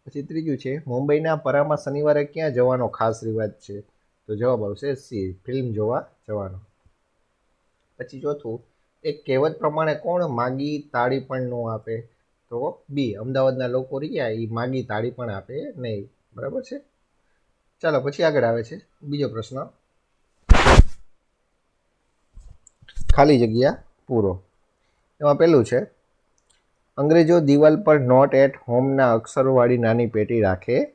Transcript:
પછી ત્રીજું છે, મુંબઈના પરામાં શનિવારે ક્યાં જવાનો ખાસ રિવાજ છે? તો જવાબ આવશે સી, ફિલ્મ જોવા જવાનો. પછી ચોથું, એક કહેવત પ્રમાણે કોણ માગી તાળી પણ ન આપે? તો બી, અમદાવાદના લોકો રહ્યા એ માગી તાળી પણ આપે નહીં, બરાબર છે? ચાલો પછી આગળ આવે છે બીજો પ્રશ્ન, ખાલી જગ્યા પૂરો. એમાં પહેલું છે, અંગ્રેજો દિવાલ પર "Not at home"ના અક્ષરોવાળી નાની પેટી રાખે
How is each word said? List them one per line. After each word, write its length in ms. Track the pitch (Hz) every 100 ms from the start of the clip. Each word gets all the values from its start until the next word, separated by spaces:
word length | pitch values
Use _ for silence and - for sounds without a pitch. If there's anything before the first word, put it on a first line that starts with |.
| -
પછી 160 | 143
ત્રીજું 340 | 143 160 160 131
છે, 260 | 131 143 131
મુંબઈના 500 | 123 143 147 160 156
પરામાં 400 | 139 139 147 147
શનિવારે 480 | 143 143 147 147
ક્યાં 280 | 143 156 156
જવાનો 360 | 123 127 127 113
ખાસ 360 | - 113 110
રિવાજ 260 | 113 110 107
છે? 300 | - - 101 - _ _ _ -
તો 100 | 107
જવાબ 280 | 120 123
આવશે 300 | 104 104 139
સી, 380 | 135 - 110 95
ફિલ્મ 400 | 90 - 131 123
જોવા 340 | 107 107 131 - _ -
જવાનો. 320 | 104 98 95 - _ _ _ _ _ _ _ _ _ _ _ _ -
પછી 220 | - 135
ચોથું, 420 | 143 143 120 117 _ _ _ _
એક 200 | 156 147 -
કહેવત 320 | 131 151 156
પ્રમાણે 360 | 156 156 156
કોણ 320 | 147 160 180 165
માગી 640 | 120 123 131 147 147 147
તાળી 280 | 123 123 135
પણ 200 | 131 131
ન 120 | 127 120 113
આપે? 300 | 110 113 113 113 _ _ _ -
તો 320 | 120 147 - -
બી, 240 | 139 127
અમદાવાદના 520 | 98 117 131 135 127 123
લોકો 320 | 127 131 135
રહ્યા 300 | 151 220 120
એ 180 | 110 113
માગી 360 | 113 127 131
તાળી 280 | - 107 120
પણ 200 | 127 120
આપે 420 | 98 - 135 285 175
નહીં, 320 | 123 104 101 _ _
બરાબર 280 | 110 131 175
છે? 180 | - 285 - _ _ _ _ _ _ _ _ _
ચાલો 200 | 165 139
પછી 220 | 139 143
આગળ 220 | 165 147
આવે 180 | 117 117
છે 180 | 113 175 - _
બીજો 260 | 147 147 131
પ્રશ્ન, 380 | 107 110 131 165 _ _ _ _ _ _ _ - - - - - - - _ _ _ _ _ _ _ _ _ _ _ _ - - - _ _ - - -
ખાલી 240 | - 143 135
જગ્યા 420 | 117 113 135 247 - _ -
પૂરો. 340 | 120 98 92 _ _ _ _ _ _ _ -
એમાં 160 | 147 143
પહેલું 280 | 165 151
છે, 220 | 110 120 104 _ _ _ _ _ _ _ _ _ _ -
અંગ્રેજો 420 | 143 165 160 175
દિવાલ 420 | 143 143 156 156
પર 140 | - 151
"Not 320 | 127 127 139
at 160 | 139 135 - -
home"ના 440 | 120 135 135 127
અક્ષરોવાળી 640 | 117 113 - 135 131 120 123
નાની 280 | 113 117 120
પેટી 340 | 107 107 117
રાખે 440 | 98 92 - 127 285